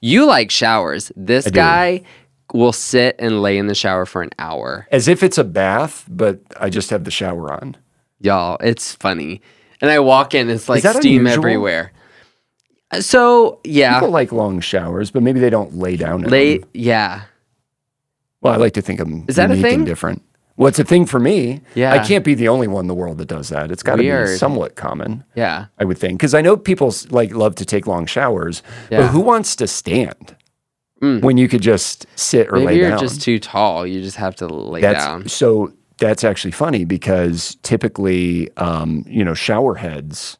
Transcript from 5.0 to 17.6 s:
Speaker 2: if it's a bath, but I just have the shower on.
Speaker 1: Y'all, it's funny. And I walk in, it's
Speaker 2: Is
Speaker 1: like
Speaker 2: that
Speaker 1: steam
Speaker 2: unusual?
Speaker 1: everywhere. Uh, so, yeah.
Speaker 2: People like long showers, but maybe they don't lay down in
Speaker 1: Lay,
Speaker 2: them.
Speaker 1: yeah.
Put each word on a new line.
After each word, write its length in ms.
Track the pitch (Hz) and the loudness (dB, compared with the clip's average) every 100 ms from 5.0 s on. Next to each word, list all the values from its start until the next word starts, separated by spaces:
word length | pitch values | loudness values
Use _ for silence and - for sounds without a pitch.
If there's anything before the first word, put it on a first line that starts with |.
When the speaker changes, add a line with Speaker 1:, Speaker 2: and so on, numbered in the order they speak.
| 120 | 2
Speaker 2:
if 160 | 175 | 2
it's 140 | 185 - | 2 2
a 60 | |
bath, 640 | 147 85 95 104 151 - - | -2 0 0 0 -2 -8 -14
but 300 | 90 110 95 _ - | -2 -2 -2 _ -8
I 100 | 98 | -6
just 200 | 95 98 | -4 -4
have 140 | 104 | -6
the 80 | - | -4
shower 400 | - 95 87 78 | -6 -6 -6 -8
on. 220 | 69 - - _ _ _ _ | -10 -12 -18 _ _ _ _
Speaker 1:
Y'all, 360 | 98 98 87 87 | 0 0 -2 -2
it's 320 | 113 117 - - | -2 -2 -6 -6
funny. 460 | 98 87 76 95 _ _ _ _ | -4 -4 -6 -12 _ _ _ _
And 100 | 143 | 2
I 80 | 151 | 4
walk 340 | 135 131 139 | 4 4 4
in, 160 | 143 120 | 0 0
it's 140 | 113 | -2
Speaker 2:
Is 60 | - | 0
Speaker 1:
like 140 | 135 | 2
Speaker 2:
that 120 | 185 240 | 2 4
Speaker 1:
steam 240 | 285 131 | 4 4
Speaker 2:
unusual? 220 | 123 117 117 | 4 2 2
Speaker 1:
everywhere. 460 | 110 101 82 92 _ _ _ _ _ _ _ _ _ _ | 0 0 -2 -6 _ _ _ _ _ _ _ _ _ _
Uh, 100 | 180 | -8
so, 580 | 196 254 240 240 226 - - | 2 4 6 6 4 0 -2
yeah. 300 | 147 131 123 | 2 4 4
Speaker 2:
People 160 | 156 | 2
like 200 | 165 - | 2 0
long 300 | 113 104 95 | 0 -2 -2
showers, 500 | - 95 85 87 104 | -2 -4 -2 -6 -4
but 100 | 131 | 0
maybe 180 | 120 131 | 2 2
they 80 | 123 | 2
don't 260 | 107 92 78 | 2 -2 -6
lay 200 | 92 90 | -4 -4
down 260 | 82 87 | -4 -4
in 60 | 90 | 0
Speaker 1:
Lay, 300 | 135 143 151 | 2 4 2
Speaker 2:
them. 100 | - | -6
Speaker 1:
yeah. 480 | - 120 113 104 90 104 _ _ _ | -6 0 0 0 -6 -16 _ _ _